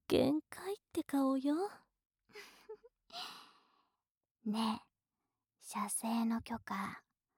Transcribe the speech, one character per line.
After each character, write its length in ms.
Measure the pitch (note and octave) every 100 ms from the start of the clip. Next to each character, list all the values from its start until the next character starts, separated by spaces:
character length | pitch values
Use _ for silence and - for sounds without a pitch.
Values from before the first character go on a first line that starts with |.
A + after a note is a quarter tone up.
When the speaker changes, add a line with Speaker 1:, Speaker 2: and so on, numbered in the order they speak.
| -
Speaker 1:
限 320 | - C4 D#4 -
界 240 | - F#4+
っ 40 | G#4 _
て 100 | -
顔 320 | - C#4 C4+ C4+
よ。 340 | C#4 D#4 G4+ - _ _ _ _ _
Speaker 2:
<laughs> 2250 | G#4 - - - G#4+ A#4 _ _ E5+ - - - - _ _ _ _ _ _ _ _ A3
ね 360 | G#3+ A3+ A3
え、 40 | - _ _ _ _ _ _ _
射 300 | - G3+ G#3
精 340 | - A3+ A#3
の 160 | A3+ A3+
許 180 | - A#3
可、 420 | - G3 G3+ - - _ _